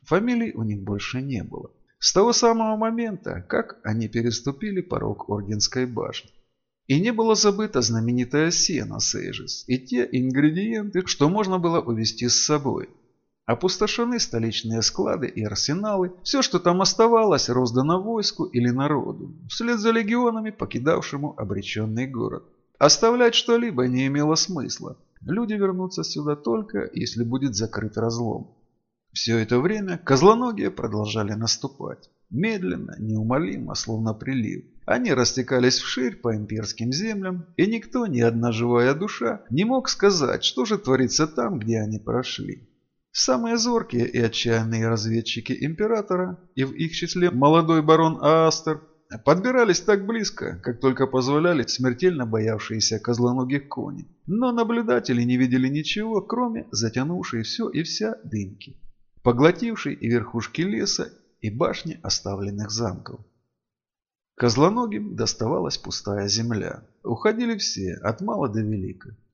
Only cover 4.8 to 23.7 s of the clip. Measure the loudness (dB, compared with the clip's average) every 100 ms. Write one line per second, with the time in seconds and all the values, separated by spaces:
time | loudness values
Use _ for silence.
4.8 | -4 -4 -4 -6 -6 -6 -4 -4 -2 -2
5.8 | -2 -4 -6 -8 -14 _ _ _ _ _
6.8 | -2 0 2 2 2 4 4 2 0 0
7.8 | 0 0 0 0 0 2 2 2 0 0
8.8 | -4 -4 -4 -4 -6 -10 -10 -12 -2 -2
9.8 | 0 -2 0 0 0 4 4 4 -2 -2
10.8 | -2 -4 -2 2 2 4 0 0 2 0
11.8 | 0 -2 -2 -2 0 2 2 2 0 -4
12.8 | -6 -14 _ _ _ _ -2 0 0 0
13.8 | -2 0 0 0 -2 -2 -2 -2 -4 0
14.8 | 0 0 -2 -2 -4 -4 -6 -4 -2 -2
15.8 | 0 0 -2 -4 -2 0 2 2 2 4
16.8 | 2 4 6 6 6 4 2 2 2 2
17.8 | 2 2 0 -2 -2 -2 -2 2 2 2
18.8 | 0 0 -2 -8 -12 -14 -12 -6 -2 2
19.8 | 2 2 2 2 0 0 -6 -6 -6 -2
20.8 | 2 0 0 -6 -6 -6 -6 -6 -6 -4
21.8 | -2 -2 -4 -4 -4 -6 -12 _ _ _
22.8 | 4 6 4 6 4 2 2 2 2